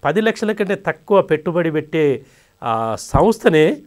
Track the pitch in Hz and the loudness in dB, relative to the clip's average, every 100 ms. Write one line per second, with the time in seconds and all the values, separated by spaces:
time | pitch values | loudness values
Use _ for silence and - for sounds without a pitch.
0 | 147 165 220 214 214 214 196 196 262 - | -4 0 -2 -2 -4 -4 -4 -4 -4 -8
1 | - 202 190 156 180 170 165 156 151 160 | 0 2 2 -2 -2 -2 -2 -2 -4 0
2 | 147 127 - _ _ _ 120 113 113 110 | 0 0 -6 _ _ _ -4 -4 -4 -6
3 | - 135 185 220 247 160 156 294 | -2 2 2 2 2 4 4 0